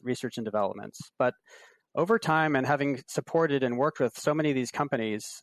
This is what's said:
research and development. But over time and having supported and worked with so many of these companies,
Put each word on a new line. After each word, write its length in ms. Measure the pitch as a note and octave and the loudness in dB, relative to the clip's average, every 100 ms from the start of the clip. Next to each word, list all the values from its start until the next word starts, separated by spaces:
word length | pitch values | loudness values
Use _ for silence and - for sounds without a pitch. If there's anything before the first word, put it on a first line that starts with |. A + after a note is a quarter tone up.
research 320 | B2 B2 B2 - | -6 -4 -6 -6
and 60 | |
development. 520 | G#2+ G#2 G2 G2+ G#2 - - - | -4 0 -2 -4 -12 -14 -8 0
But 160 | B2+ - _ - - _ _ - | 0 0 _ -20 -20 _ _ -2
over 240 | E3+ A3+ | 2 2
time 340 | - D#3+ D#3 | 2 2 4
and 100 | C#3+ | 2
having 380 | B2+ C#3+ C#3+ B2+ - | 2 2 0 -2 -6
supported 560 | - - E3 D#3+ C#3 | -8 0 2 4 2
and 120 | B2+ A#2+ | 2 2
worked 220 | D3 - | 0 2
with 180 | B2 - | -2 0
so 160 | - | -2
many 180 | D3+ D3+ | 0 2
of 40 | |
these 160 | C3 A#2+ | 0 -2
companies, 720 | - C#3+ B2 A2 G#2+ - - | -2 -2 -2 -2 -4 -8 -16